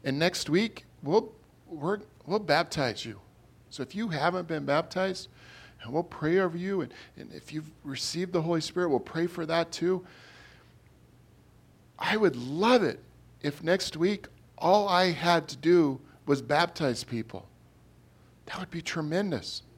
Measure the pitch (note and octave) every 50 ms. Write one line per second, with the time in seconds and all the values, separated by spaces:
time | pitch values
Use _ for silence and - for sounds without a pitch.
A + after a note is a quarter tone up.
0 | - C#3 C3+ C#3+ D#3+ F#3 F#3 - - - D3 F#3 A3+ A3 - - - - - -
1 | - C#3 E3+ A3+ - - - - _ _ _ _ _ - F3 D3+ C#3 F3 G#3 G3+
2 | G#3 - _ - - D3 F#3 A3 G#3 D#3+ C#3+ D#3+ E3+ - - D#3+ C#3 A#2+ G#2+ -
3 | - A#2 G2+ G2+ - - _ _ - - _ _ - _ - - B2+ - - G3+
4 | A3+ G#3+ D#3+ C#3+ C#3+ F3 F3+ F3+ E3 D#3+ E3 D#3 C#3+ C#3 C#3+ D#3 E3 - - F3+
5 | F#3 F#3+ F#3 - - - - - - - - - - - - - - A2+ C3 D#3+
6 | E3+ E3+ - - D#3 D#3 E3+ F#3+ F#3+ F3 E3 E3+ F3+ G3 G3 F#3 D3 B2 - -
7 | - - _ - - - - - - - D3+ D#3 D#3 D#3 - - - D3 C3 -
8 | - - - E3 F#3 F3+ F3+ F3 D#3 E3+ E3+ D#3+ D#3 - - F3+ F3+ E3+ C#3 A#2+
9 | - - - E3 E3+ F3+ F3 F3 D#3+ D#3 E3 E3+ E3 E3 - - E3 F3+ F#3+ F3+
10 | F#3 - - - - - - - - - - - - - - - _ _ _ _
11 | - _ - _ _ _ _ - _ - _ - _ _ _ _ _ _ _ -
12 | - - G3 A3 G#3+ F3 B2+ A#2+ A#2+ C3 C#3+ E3 G#3 A3+ B3+ A#3+ F#3+ C3 - -
13 | - - - - - - - - - D3 C#3+ - E3 D#3+ F3+ G3 - - - D#3
14 | E3+ G3 G#3 G3 - - - - - - _ - - E3+ F#3+ G#3 G3+ G3 F3+ F3+
15 | F#3 F3+ E3 C3 E3 F3 F3 E3 D3 - C3+ B2 C#3+ E3 F3+ F3 D#3+ C#3+ C3 B2
16 | - - - - - - C#3+ C#3 A#2+ A2+ D3 D3+ F3 F3 - - E3 C3 A#2+ -
17 | - - A#2+ A#2 A2 - - F#2 - - - _ - _ _ - - - - -
18 | - _ _ _ - _ - _ _ - - - F#3 - - E3 - - - E3+
19 | D#3 D3+ D#3+ F#3 G#3 G3 D#3 G#2 - - - - - - -